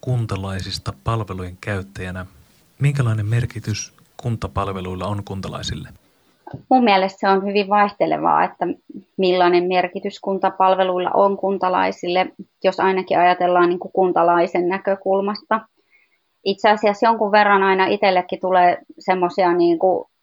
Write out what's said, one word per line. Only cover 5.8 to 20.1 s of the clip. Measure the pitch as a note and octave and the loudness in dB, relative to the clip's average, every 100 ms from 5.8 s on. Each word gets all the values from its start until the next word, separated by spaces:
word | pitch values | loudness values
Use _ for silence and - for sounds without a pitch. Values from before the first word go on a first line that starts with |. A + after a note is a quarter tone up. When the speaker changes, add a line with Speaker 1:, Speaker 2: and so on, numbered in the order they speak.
| - - _ _ _ _ - - - | -12 -20 _ _ _ _ -18 -18 -2
Speaker 2:
Mun | B3+ | 0
mielestä | A#3+ F#3+ F#3+ - | 2 2 0 -2
se | G3+ | 0
on | G3 G3+ | 0 0
hyvin | G3+ G3 | -2 0
vaihtelevaa, | G#3 G3+ - E3 D#3 E3 D#3 | 0 0 0 -2 0 2 2
että | F#3 - F3 - _ G#3 - - | 0 -2 -6 -6 _ -20 -16 -2
millainen | F#3+ F3+ F3 F3+ | 0 2 4 2
merkitys | F3+ F#3 F3+ F#3+ G3+ - | 2 0 -2 -6 -10 -8
kuntapalveluilla | - F#3+ F#3+ F#3+ F#3+ F#3 F#3+ F3+ F3 | -6 -2 -2 2 2 2 0 0 0
on | - G3 G3 | 2 2 2
kuntalaisille, | G3 G3 F#3 F#3 F#3 G3 F3+ F3+ F#3 - - _ | -2 -2 0 0 -2 -4 -2 -2 -2 -6 -20 _
jos | F#3+ F#3 | -2 0
ainakin | F#3+ F#3+ F#3 - | 0 0 0 2
ajatellaan, | F3 F3+ F3+ F3+ F3 | 4 4 2 4 2
niin | F3+ | 0
kuin, | G3 | -4
kuntalaisen | - F#3 E3+ E3+ F3 E3+ F3+ F3 | 0 0 2 2 2 2 0 -2
näkökulmasta. | F#3+ G3 G3 G3 G3 G3 G#3 _ - - _ _ _ _ _ _ _ | -2 -2 -4 0 0 -2 -6 _ -4 -4 _ _ _ _ _ _ _
Itse | G3 G3 A3 | -6 0 2
asiassa | G#3+ G#3+ G#3 A#3 | 4 2 2 2
jonkun | A3+ G#3+ | 2 2
verran | G#3 G3+ G3+ | 4 4 4
aina | F#3+ F#3+ F#3+ | 4 2 2
itsellekin | G3+ G3+ F3+ F3+ F3+ | 2 2 2 -2 -6
tulee | F#3 F#3 F3 E3+ - - | 0 4 4 2 -8 -12
semmosia | - F#3 F3+ G3 F3+ | -4 0 0 0 0
niinku | F3 E3+ E3 F#3 F3 - | 2 2 2 2 0 -4